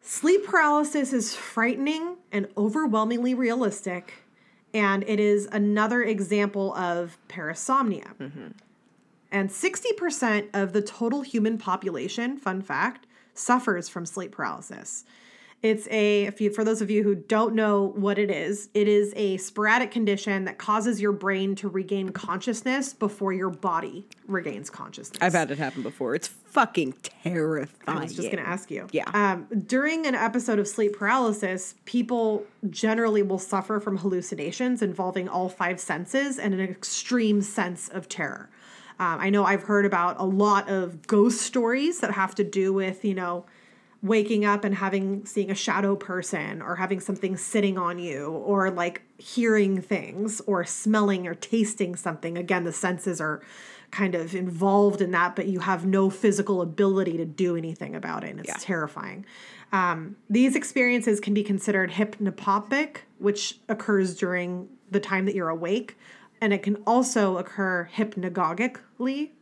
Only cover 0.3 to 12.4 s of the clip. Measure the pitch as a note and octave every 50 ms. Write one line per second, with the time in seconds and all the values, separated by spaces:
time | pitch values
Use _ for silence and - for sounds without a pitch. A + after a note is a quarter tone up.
0.3 | F#4 G4+ G4+ G4 - F4+ D#4 D4+ D4 D4 D4+ D4 - D4+ C#4 C4 C4+ B3+ G#3 -
1.3 | - - - - - - A3+ A#3+ C4 C4 C#4 C#4+ D#4 D#4+ D#4+ F4 F4+ F4 - _
2.3 | - G3+ G3 - - - G3+ G#3+ G#3 D4+ D#4 C4+ G#3+ A3 A3 A3 A#3+ A#3+ A#3+ B3
3.3 | B3+ B3 B3+ A#3 A#3 B3 B3+ G#3 - - - G3 F3+ F3+ F3 - - - _ _
4.3 | _ _ _ _ _ _ _ _ _ A3 G#3+ G3+ G3 G3 G3 - G#3+ G3+ G#3+ G#3
5.3 | G#3 G#3 G3+ - - G#3+ G3+ G#3 G#3 G#3 G#3+ A3 A#3+ B3 A#3+ A3+ A3+ G3 G3 E3+
6.3 | G3+ G#3 G3+ G3+ G3+ G3+ G3 G3 - - F#3 F3 E3+ F3 F3 E3+ E3 - _ _
7.3 | - F3+ E3 D3+ E3 - - - C4 C4+ C4+ A3+ F#3+ D3 - - - _ C#3 C3+
8.3 | C#3+ - - D#2 - - _ _ _ _ _ _ _ _ _ _ _ _ _ _
9.3 | - G3+ G3 F#3+ - - - F#4+ F#4+ - - B4 G#4+ G#4+ F4 F4 D4 - - A#3
10.3 | G#3+ G#3 G#3 G#3 - G3+ G3 F#3+ F3 G#3+ G3+ G#3 - - A#3 A#3 A#3 C#4+ C4+ C4
11.3 | - A3+ G#3 A3 A3+ A3 - - F3+ F#3+ - F#3+ E3+ C3+ B2 F#3+ - - A#3 B3
12.3 | C4+ C#4